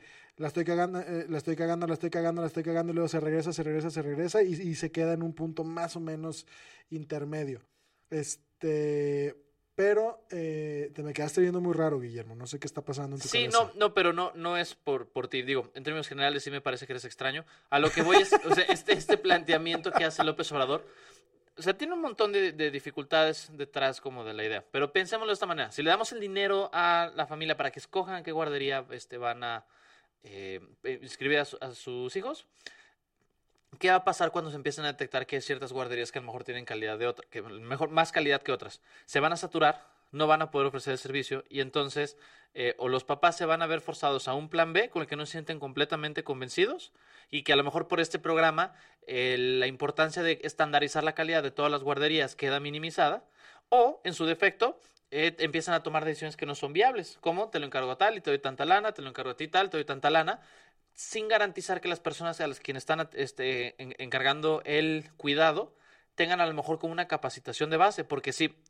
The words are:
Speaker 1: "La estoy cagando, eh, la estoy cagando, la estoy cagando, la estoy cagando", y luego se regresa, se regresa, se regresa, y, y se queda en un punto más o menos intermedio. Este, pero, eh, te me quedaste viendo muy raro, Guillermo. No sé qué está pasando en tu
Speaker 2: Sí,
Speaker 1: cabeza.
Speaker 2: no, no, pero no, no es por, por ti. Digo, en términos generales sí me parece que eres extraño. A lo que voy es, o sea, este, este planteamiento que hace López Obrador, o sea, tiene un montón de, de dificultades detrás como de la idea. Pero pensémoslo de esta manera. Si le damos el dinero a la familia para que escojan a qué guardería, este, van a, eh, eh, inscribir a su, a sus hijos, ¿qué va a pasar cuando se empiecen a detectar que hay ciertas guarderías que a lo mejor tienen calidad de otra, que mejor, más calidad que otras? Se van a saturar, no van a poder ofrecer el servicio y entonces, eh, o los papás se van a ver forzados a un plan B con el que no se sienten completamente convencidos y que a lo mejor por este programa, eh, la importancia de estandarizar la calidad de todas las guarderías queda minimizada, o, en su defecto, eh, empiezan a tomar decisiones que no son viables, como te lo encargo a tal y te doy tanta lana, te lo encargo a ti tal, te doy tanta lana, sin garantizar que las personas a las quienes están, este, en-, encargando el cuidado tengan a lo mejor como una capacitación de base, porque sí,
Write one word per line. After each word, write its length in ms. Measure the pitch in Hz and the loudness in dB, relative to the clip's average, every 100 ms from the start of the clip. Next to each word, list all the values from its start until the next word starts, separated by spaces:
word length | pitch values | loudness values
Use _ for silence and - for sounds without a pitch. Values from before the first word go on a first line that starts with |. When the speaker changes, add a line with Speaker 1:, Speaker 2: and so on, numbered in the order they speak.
| - - - - | -8 -20 -20 -8
Speaker 1:
"La 120 | 151 | -4
estoy 140 | 175 165 | -2 0
cagando, 340 | 170 180 180 | 2 0 -2
eh, 260 | 180 170 165 | -6 -6 -4
la 80 | 156 | -4
estoy 160 | 151 156 | -2 -2
cagando, 320 | 165 170 170 | 0 0 -2
la 60 | 156 | -2
estoy 140 | 170 | -2
cagando, 300 | 175 165 170 | 0 0 0
la 60 | 165 | -2
estoy 160 | 165 | -4
cagando", 280 | 160 165 170 | -2 0 0
y 40 | 165 | 0
luego 120 | 165 | 0
se 100 | 160 | 0
regresa, 320 | 151 160 160 | 0 0 0
se 100 | 170 | -2
regresa, 260 | 156 156 160 | -2 -2 -2
se 120 | 156 | -4
regresa, 420 | 147 143 170 214 | -4 -2 2 4
y, 100 | 190 | 4
y 220 | 160 180 156 | 2 -4 -4
se 160 | 160 | -4
queda 220 | 165 165 | 0 0
en 100 | 165 | 0
un 100 | 165 | -2
punto 300 | 156 165 160 | -4 -6 -4
más 320 | 160 165 170 170 | -6 -4 -6 -6
o 40 | |
menos 460 | 160 156 160 156 - - - - _ | -8 -8 -8 -10 -14 -20 -20 -20 _
intermedio. 720 | 160 147 151 143 156 143 120 - _ _ _ _ | -10 -6 -6 -6 -6 -6 -8 -14 _ _ _ _
Este, 1300 | 156 143 - _ _ 160 151 151 147 143 143 143 143 _ _ _ | -6 -6 -8 _ _ -2 0 2 0 0 0 -2 -6 _ _ _
pero, 520 | - 202 208 220 220 - | 2 4 4 2 -2 -10
eh, 600 | 180 160 156 151 147 143 | -6 -4 -4 -4 -6 -6
te 100 | 147 | -8
me 100 | 147 | -8
quedaste 260 | 143 151 185 | -6 -2 2
viendo 220 | 180 180 | 2 2
muy 120 | 175 | 0
raro, 260 | 165 160 143 | 2 2 0
Guillermo. 360 | 123 117 110 117 | -4 -10 -12 -14
No 100 | 123 | -12
sé 120 | 143 | -10
qué 80 | 143 | -8
está 160 | - | -8
pasando 320 | 143 139 139 139 | -8 -6 -8 -8
en 60 | |
tu 60 | - | -2
Speaker 2:
Sí, 140 | 240 | 0
Speaker 1:
cabeza. 140 | 233 226 | 4 4
Speaker 2:
no, 140 | 226 202 | 4 2
no, 180 | 208 | 2
pero 180 | 208 175 | 4 4
no, 200 | 170 180 170 | 2 -2 -4
no 220 | 165 175 | -2 -2
es 180 | 170 - | -4 -6
por, 320 | - 135 117 | -2 -2 -2
por 200 | - 123 | -6 -4
ti. 140 | 135 | -4
Digo, 280 | 127 135 117 139 | -2 -2 -2 -8
en 80 | |
términos 240 | 135 156 147 | -6 -6 -6
generales 360 | 139 139 143 | 0 0 0
sí 80 | 143 | -4
me 100 | 139 | -6
parece 240 | 135 127 135 | -4 -4 -6
que 60 | |
eres 120 | 127 127 | -10 -10
extraño. 400 | - 131 143 160 - _ | -6 -4 -4 -8 -18 _
A 100 | 143 | 4
lo 120 | 156 | 4
que 100 | - | 4
voy 160 | 330 403 | 6 8
es, 160 | 392 403 | 8 4
o 100 | - | 4
sea, 120 | 370 359 | 4 4
este, 280 | 370 - | 2 2
este 240 | 403 - 208 | 2 4 2
planteamiento 760 | 190 175 160 160 165 165 170 | 4 2 4 0 2 -2 -2
que 120 | 170 | 0
hace 200 | 160 156 | 2 2
López 280 | 156 156 160 | 0 0 -2
Obrador, 340 | 147 131 147 - - - - _ _ _ - | 0 0 0 -4 -20 -20 -20 _ _ _ -4
o 20 | |
sea, 140 | 170 190 | -2 -2
tiene 160 | 302 | -2
un 80 | 349 | -4
montón 300 | 320 214 208 | -4 0 2
de, 200 | 202 190 | 4 2
de 160 | 156 151 | 2 -2
dificultades 800 | 139 143 143 139 165 156 156 - | -2 -6 -8 2 4 4 2 -8
detrás 480 | 151 143 143 135 131 | -10 -8 0 0 0
como 220 | 139 127 | -8 -10
de 100 | 110 | -8
la 100 | 110 110 | -4 -2
idea. 200 | 107 - | -4 -4
Pero 200 | 139 143 | -2 0
pensémoslo 360 | - 185 220 220 | 2 0 -2 -2
de 40 | |
esta 120 | 202 190 | -2 -2
manera. 240 | 165 117 | -2 -4
Si 120 | - | -2
le 60 | 151 | 2
damos 200 | 190 220 | 2 0
el 80 | 233 | -6
dinero 500 | 202 196 196 196 196 | -6 -2 2 2 0
a 380 | 170 175 170 170 - | 2 4 4 2 -4
la 120 | 147 | -6
familia 280 | 156 160 151 | -4 -2 -2
para 140 | 139 | -2
que 80 | 143 | -6
escojan 360 | - 190 185 185 | -6 -4 -4 -6
a 80 | |
qué 80 | 165 | -6
guardería, 540 | 160 156 143 135 135 123 | -4 -2 -2 -2 -4 -6
este, 260 | 123 - 123 | -12 -12 -6
van 240 | 120 120 | -4 -4
a, 220 | 120 113 - _ _ _ _ _ | -4 -6 -10 _ _ _ _ _
eh, 360 | - 98 98 95 87 _ | -18 -12 -10 -10 -14 _
eh, 160 | 123 127 | -8 -8
inscribir 340 | 131 - 135 147 | -10 -6 0 0
a 60 | 143 | 0
su, 120 | - | -6
a 100 | 131 | -12
sus 420 | 120 - 123 127 190 | -12 -10 -8 -6 -6
hijos, 300 | 226 311 - _ - - _ _ _ _ _ _ _ _ _ - | -6 -8 -14 _ -20 -20 _ _ _ _ _ _ _ _ _ -2
¿qué 100 | 185 | 4
va 60 | 185 | 4
a 60 | |
pasar 280 | 185 180 170 | 4 2 0
cuando 180 | 170 160 | 0 -4
se 40 | 147 | -6
empiecen 280 | 139 143 147 | -6 -4 -4
a 60 | |
detectar 340 | 139 135 135 - | -4 -4 -4 -2
que 120 | 143 | -4
hay 40 | |
ciertas 320 | - 135 135 | -4 -6 -6
guarderías 380 | 127 127 120 120 | -6 -4 -4 -6
que 80 | 139 | -8
a 20 | |
lo 60 | 123 | -10
mejor 160 | 120 | -10
tienen 220 | 123 123 120 | -10 -10 -8
calidad 320 | 110 110 107 | -6 -4 -2
de 80 | 120 | -4
otra, 180 | 117 - | -4 -10
que 120 | 117 | -12
mejor, 480 | 107 117 113 135 156 | -12 -12 -8 -4 0
más 220 | 160 165 | 2 2
calidad 300 | 170 147 139 | 2 2 2
que 80 | - | 0
otras? 300 | 127 104 - _ - - | -4 -6 -16 _ -20 -4
Se 140 | 143 | 0
van 140 | 151 | 0
a 40 | 165 | 0
saturar, 480 | 185 165 151 - - _ _ | -4 2 4 2 -4 _ _
no 160 | 143 151 | 0 4
van 140 | 156 | 4
a 100 | 160 | 4
poder 160 | 147 139 | 0 0
ofrecer 260 | 131 139 | 0 -4
el 40 | 131 | -4
servicio 440 | 135 139 127 135 - | -4 -4 -4 -6 -6
y 100 | 139 | -6
entonces, 560 | 131 147 139 147 147 - - - _ | -2 -2 -2 -2 -4 -6 -20 -20 _
eh, 220 | - 123 - | -4 -2 0
o 100 | 123 | 0
los 160 | 131 | 0
papás 320 | - 143 175 165 | 0 2 2 4
se 80 | 170 | 2
van 160 | 165 | 2
a 60 | 165 | 0
ver 140 | 160 | -2
forzados 460 | 156 156 147 139 - | -4 -2 0 0 -2
a 60 | |
un 160 | 156 156 | -4 -2
plan 240 | 165 165 | 0 2
B 160 | 165 240 | 2 0
con 120 | - | -2
el 60 | 147 | -6
que 80 | 147 | -6
no 100 | 151 | -8
se 80 | |
sienten 260 | 165 147 160 | -8 -8 -8
completamente 640 | 139 131 147 160 151 151 | -6 -2 0 -2 -4 -6
convencidos 680 | 156 131 127 - 202 349 - _ _ - _ | -6 -6 -4 0 2 0 -10 _ _ -20 _
y 140 | 147 | -4
que 100 | 143 | 2
a 20 | 143 | 4
lo 60 | |
mejor 240 | 143 165 160 | 4 0 0
por 120 | 175 | 0
este 200 | 160 160 | 0 -2
programa, 540 | 160 160 165 156 180 - - _ - | 0 4 4 4 0 -4 -20 _ -6
eh, 300 | 127 127 127 | -2 0 2
la 300 | 127 131 127 | 2 2 0
importancia 560 | 131 147 147 156 160 | 0 -2 2 0 2
de 160 | 165 160 | 0 0
estandarizar 600 | 156 - 151 147 143 160 | -2 0 2 4 2 2
la 100 | 156 | 0
calidad 300 | 156 160 165 | 0 0 2
de 80 | 143 | 0
todas 180 | 131 147 | 2 2
las 120 | 147 | 2
guarderías 520 | 139 139 151 156 156 - | 0 2 2 2 0 -2
queda 240 | 139 139 | -2 0
minimizada, 640 | 147 151 160 160 151 202 - _ - - _ | -2 -6 -4 2 4 2 -6 _ -20 -20 _
o, 300 | 247 240 302 180 | 8 8 4 -4
en 80 | |
su 120 | 170 160 | 0 0
defecto, 540 | 165 196 - 247 - _ _ _ | 4 2 4 2 0 _ _ _
eh, 240 | 143 165 160 | 0 0 2
empiezan 340 | 160 165 156 165 | 0 0 0 0
a 80 | |
tomar 220 | 156 156 156 | 2 0 0
decisiones 320 | 151 156 - | -2 -6 -6
que 80 | 143 | -6
no 100 | 143 | -4
son 160 | 143 | -2
viables, 460 | 151 240 247 165 - | 4 4 4 -4 -4
como 300 | 165 170 214 | -2 0 -2
te 100 | 165 | -4
lo 60 | 143 | -4
encargo 260 | 135 131 | -2 -2
a 60 | 127 | 2
tal 200 | 202 214 | 2 2
y 40 | |
te 80 | 156 | 0
doy 80 | 139 | 0
tanta 240 | 139 131 143 | 0 -2 4
lana, 280 | 190 214 | 4 2
te 80 | 208 | -4
lo 80 | 139 | -8
encargo 220 | 127 127 | -8 -6
a 60 | 123 | -6
ti 120 | 156 | -2
tal, 200 | 180 196 | 0 0
te 60 | 165 | -2
doy 80 | 143 | -4
tanta 240 | 135 143 | -2 2
lana, 300 | 160 160 226 - - _ _ _ | 4 2 -2 -8 -20 _ _ _
sin 340 | - - 220 214 | -18 -10 -6 2
garantizar 540 | 220 202 180 180 185 | 2 2 -2 -4 -4
que 80 | 180 | -4
las 100 | 165 | -4
personas 400 | - 147 170 165 | -4 -4 -4 -4
a 60 | 156 | -4
las 120 | 131 | -6
quienes 200 | - 135 | -8 -6
están, 240 | - 160 160 | -2 -2 -2
este, 680 | - 131 - 131 127 120 - | -4 -6 -2 -2 -2 -4 -8
en-, 120 | 127 - | -14 -12
encargando 640 | 131 131 131 147 156 156 - | -4 0 2 2 2 2 2
el 440 | 147 160 156 151 - | 2 2 0 -4 -6
cuidado 580 | 147 143 160 151 - _ _ _ _ - | 0 4 6 4 -2 _ _ _ _ -2
tengan 260 | 170 180 | 2 4
a 60 | 170 | 2
lo 60 | |
mejor 260 | 151 147 160 | 0 -2 -4
como 140 | 165 | -2
una 140 | 165 175 | -4 -2
capacitación 600 | 156 131 - - 120 156 | -2 -4 -8 -10 -4 0
de 80 | 160 | 6
base, 260 | 190 202 | 6 4
porque 300 | 151 139 135 | -2 -4 -2
sí, 240 | - 156 - _ | 0 -2 -2 _